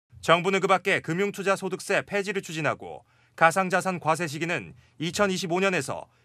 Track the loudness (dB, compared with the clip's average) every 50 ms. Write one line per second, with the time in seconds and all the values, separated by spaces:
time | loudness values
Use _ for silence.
0 | _ _ -20 -2 2 4 4 4 4 2 0 2 4 4 2 2 2 0 0 0
1 | 0 -2 -2 -2 -2 -2 -4 -4 -2 0 0 0 -2 -6 -6 -6 -4 -2 0 0
2 | 0 -2 -2 -4 -2 -2 -4 -6 -6 -6 -6 -2 -2 -2 -2 -4 -6 -14 -14 -16
3 | -18 _ _ _ _ _ _ 4 6 6 6 4 0 2 0 0 0 0 -4 -2
4 | 0 0 0 0 -2 -6 -6 -6 -4 -4 -4 -4 -6 -10 -16 -20 _ _ _ -8
5 | -6 -4 0 2 2 2 0 0 -2 -2 0 2 2 2 2 0 -2 -4 -6 -10
6 | -10 -14 _ _